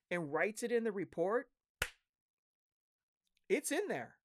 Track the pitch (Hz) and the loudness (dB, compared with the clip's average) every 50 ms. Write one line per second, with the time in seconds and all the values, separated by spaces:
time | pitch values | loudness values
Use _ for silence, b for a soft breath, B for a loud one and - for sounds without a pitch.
0 | _ - 175 175 156 139 147 156 175 214 214 - 240 214 240 233 226 220 196 202 | _ -4 -4 -2 -2 0 2 2 2 2 0 -2 -2 0 0 2 2 0 -2 -2
1 | 190 - - 175 165 190 226 262 269 _ _ _ _ _ _ - - - - _ | -4 -4 0 0 2 2 2 0 0 _ _ _ _ _ _ -4 -4 -4 -4 _
2 | _ _ _ _ _ _ _ _ _ _ _ _ _ _ _ _ _ _ _ _ | _ _ _ _ _ _ _ _ _ _ _ _ _ _ _ _ _ _ _ _
3 | _ _ _ _ _ _ _ _ _ - 190 285 - - 285 - 415 330 185 135 | _ _ _ _ _ _ _ _ _ 0 0 2 2 0 -2 -2 -2 -2 -4 -6
4 | 113 117 - _ | -6 -8 -14 _